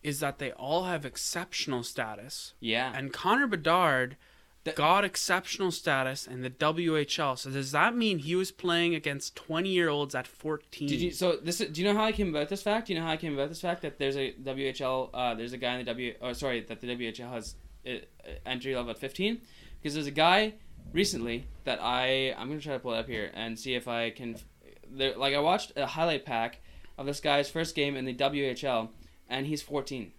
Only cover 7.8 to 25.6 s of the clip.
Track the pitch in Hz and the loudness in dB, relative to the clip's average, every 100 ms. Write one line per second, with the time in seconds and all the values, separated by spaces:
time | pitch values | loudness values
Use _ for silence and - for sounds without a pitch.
7.8 | 196 240 226 175 143 175 185 - 180 170 | 4 4 2 2 2 0 0 -2 0 4
8.8 | 170 160 147 139 - - - 160 190 185 | 4 2 -2 -4 -6 -12 -4 -2 2 4
9.8 | 165 147 143 135 127 - 156 151 - - | 4 2 0 -4 -6 -8 -4 -4 -6 -4
10.8 | 143 151 175 - 185 165 160 170 151 156 | 0 2 0 2 2 2 0 -2 -2 0
11.8 | 190 208 220 220 196 151 147 196 - 214 | 2 4 4 2 0 0 -2 -2 0 0
12.8 | 226 170 165 160 165 143 143 165 180 175 | 0 -2 0 -2 -2 0 -2 -2 -4 -2
13.8 | 156 - 135 139 135 - 135 135 139 127 | -6 0 0 0 -2 -4 -6 -2 -2 0
14.8 | 135 131 127 123 123 113 117 123 127 123 | 0 0 -2 0 0 0 -4 -4 -2 -2
15.8 | 120 120 123 107 123 120 139 120 104 113 | -4 -4 -4 -4 -6 -4 -2 -2 -4 -8
16.8 | 120 123 117 113 123 123 104 - - - | -6 -4 -4 -6 -8 -8 -8 -14 -18 -14
17.8 | 127 120 - - - - - 127 127 131 | -8 -8 -10 -20 -14 -12 -6 -4 -2 -2
18.8 | 120 110 135 - 202 233 - - - - | -2 -4 -6 -2 -2 -2 -8 -20 -18 -8
19.8 | 151 151 143 143 160 190 214 214 - - | -4 -2 -2 4 6 8 4 -2 -16 -16
20.8 | - 160 196 147 117 117 - - - 120 | -4 2 2 2 -2 -4 -6 -8 -2 0
21.8 | 110 123 127 131 131 - 123 151 147 131 | 2 2 4 4 2 -2 -6 -6 -4 -4
22.8 | 123 113 113 113 98 - 113 113 135 123 | -2 -2 -2 -4 -4 -4 -6 -6 -2 -2
23.8 | 123 117 117 113 120 113 - - - - | 0 -2 -2 -4 -8 -8 -14 -20 -20 -20
24.8 | - 135 135 120 139 143 151 202 | -16 -2 0 2 2 4 4 2